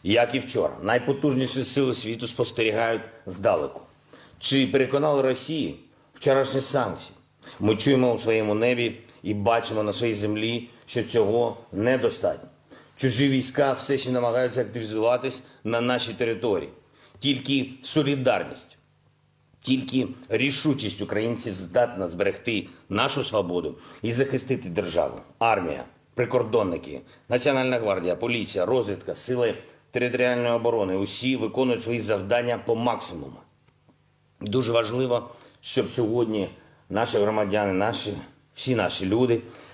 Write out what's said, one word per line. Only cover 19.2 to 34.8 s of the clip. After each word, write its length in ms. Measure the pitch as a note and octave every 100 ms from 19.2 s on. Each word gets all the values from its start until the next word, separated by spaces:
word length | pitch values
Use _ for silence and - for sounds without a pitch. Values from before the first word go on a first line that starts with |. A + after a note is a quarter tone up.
| _ _ _ _
тільки 480 | - C3 B2+ C3 A#2 - -
рішучість 720 | A2 C3+ C#3 D#3 C3+ G#2+ -
українців 540 | G2+ G2+ A2+ A#2 B2 F#2
здатна 520 | F2+ B2 A#2+ F#2 F2+
зберегти 600 | F2 G2 - - G#2+ - - _
нашу 340 | G2+ C3+ C#3+
свободу 540 | A#2+ G#2+ F2 F2+ D#2+ - - -
і 100 | A2+
захистити 580 | A#2 C3+ C3 - C3 F#2
державу. 500 | E2+ F#2 D#2+ C#2 - - -
Армія, 440 | A2+ G#2 E2+ C2+ - _ _
прикордонники, 880 | - A#2+ B2 A2 A2+ G2 D#2+ D2 C2+ - - _
Національна 500 | B2 C3+ C3+ B2+ B2
гвардія, 360 | G#2+ F#2 F2 E2+
поліція, 500 | A#2 A#2+ F#2+ G2+ F2+
розвідка, 500 | B2+ G2+ F#2+ - F2
сили 400 | - B2 A#2 - - - _
територіальної 640 | B2 B2 B2 B2 B2 A#2+
оборони — 420 | A#2 A2+ A#2 F#2+ F#2
усі 380 | G2 - B2+ B2+
виконують 480 | G#2+ B2 C3 A#2
свої 160 | - A#2
завдання 580 | G2+ G#2 F#2+ A#2+ A#2+ A2+ -
по 100 | A2+
максимуму. 600 | A#2+ A2 - E2+ C#2 - - _ _ _ _ _ _ _ _ _
Дуже 300 | G#2 B2 A#2
важливо, 580 | A#2